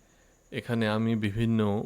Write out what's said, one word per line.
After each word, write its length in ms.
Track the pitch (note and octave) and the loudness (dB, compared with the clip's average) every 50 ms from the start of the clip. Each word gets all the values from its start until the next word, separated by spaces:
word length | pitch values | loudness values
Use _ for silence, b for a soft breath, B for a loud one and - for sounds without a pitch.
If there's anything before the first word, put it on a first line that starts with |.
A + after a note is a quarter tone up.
| b b b b b b b b b - | b b b b b b b b b -12
এখানে 380 | - B2+ - - A#2+ A2+ A2+ G#2+ | -10 -10 -6 -4 -2 0 0 0
আমি 280 | G#2+ G#2+ A2+ A2+ A#2 | 0 0 2 0 0
বিভিন্ন 680 | G#2+ A2 G#2 G2+ A2+ A#2 A2+ A2+ A2 G#2+ G#2 G2+ A2 - | 0 0 -2 0 0 0 2 2 2 2 2 0 -2 -4